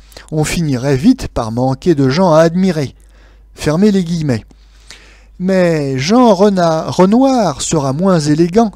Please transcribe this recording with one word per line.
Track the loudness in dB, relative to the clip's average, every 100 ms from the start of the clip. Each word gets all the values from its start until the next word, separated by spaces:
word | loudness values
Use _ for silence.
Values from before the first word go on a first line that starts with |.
| -20 -20 -8
on | -4
finirait | -2 -2 -2 -2 -2 0
vite | 2 0 -4
par | -8 -6
manquer | -2 -2 -2 -2
de | 0 0
gens | 2 2
à | 4
admirer. » | 2 2 -2 -2 -6 -12 _ _ -20 _ -20
Fermez | -8 -4 2 2
les | 2
guillemets. | -2 -4 -2 -4 -6 -20 _ _ -20 -20 -20 -20 -20 -8
Mais | -2 0 0 0 -4 -4
Jean | 0 2 4
Rena-, | 4 2 2 0 -2 -2
Renoir | 2 2 4 2 0 -2 -4
sera | -4 -2 -2
moins | -2 0 0
élégant | 2 0 2 0 0